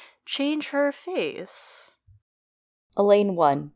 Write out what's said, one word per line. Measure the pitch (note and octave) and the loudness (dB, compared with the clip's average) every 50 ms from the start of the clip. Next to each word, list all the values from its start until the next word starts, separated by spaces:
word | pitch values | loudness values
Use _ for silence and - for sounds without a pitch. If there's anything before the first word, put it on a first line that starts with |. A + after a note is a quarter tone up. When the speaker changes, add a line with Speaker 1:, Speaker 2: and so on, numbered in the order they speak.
| - - _ _ _ | -20 -20 _ _ _
Speaker 1:
change | - - - C#4 C#4+ D#4 D#4 C#4 - | -8 -4 -2 -2 -2 -2 -2 -4 -4
her | - C#4 C#4+ C#4+ C#4 | -2 0 0 0 -2
face. | - - F4+ F#4 D4+ F3 D3 - - F#3 - - - - - - - - - _ _ _ _ - _ _ _ _ _ _ _ _ _ _ _ _ _ _ _ _ | -6 -10 -6 -4 -4 -4 -4 -6 -8 -12 -14 -16 -18 -18 -18 -18 -20 -20 -20 _ _ _ _ -20 _ _ _ _ _ _ _ _ _ _ _ _ _ _ _ _
Speaker 2:
Elaine | - G3+ G3+ G3+ G#3 G#3 G3+ F3+ | 0 4 6 6 6 4 2 2
one. | E3+ D#3+ C#3+ C#3 D3 D3+ D3 - | 2 4 4 4 2 -4 -10 -16